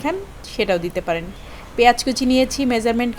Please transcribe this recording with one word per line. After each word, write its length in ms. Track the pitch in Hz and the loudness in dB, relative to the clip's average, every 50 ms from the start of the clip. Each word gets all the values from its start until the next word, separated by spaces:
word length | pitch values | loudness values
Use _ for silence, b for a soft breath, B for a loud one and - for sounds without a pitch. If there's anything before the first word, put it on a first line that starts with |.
খান, 140 | - 294 359 392 392 - - - - - | -2 -2 -2 -4 -6 -10 -14 -16 -16 -6
সেটাও 260 | - - 214 190 185 175 170 | -4 -2 0 2 0 0 -2
দিতে 160 | 180 - 185 - | -4 -4 -4 -2
পারেন। 200 | - 165 165 170 185 196 B B B B B B - - | -2 -2 -2 -4 -8 -10 B B B B B B -4 0
পেঁয়াজ 240 | - 233 240 240 240 - | 4 6 6 6 4 2
কুচি 200 | 269 247 - 262 247 | -2 0 2 2 4
নিয়েছি 280 | 254 254 262 254 - - 277 247 | 4 4 4 2 0 0 0 0
মেজারমেন্ট 420 | 247 226 214 233 226 233 247 240 226 | 0 2 2 2 2 2 0 -2 0